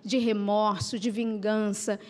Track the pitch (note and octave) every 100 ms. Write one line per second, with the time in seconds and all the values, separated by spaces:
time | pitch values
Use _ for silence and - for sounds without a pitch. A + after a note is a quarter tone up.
0 | G#3+ B3+ A#3 G#3+ G3+ G#3 G#3+ G3+ - A#3
1 | A3+ G#3+ A3+ G#3+ G#3 G#3+ G#3 G3+ - G3+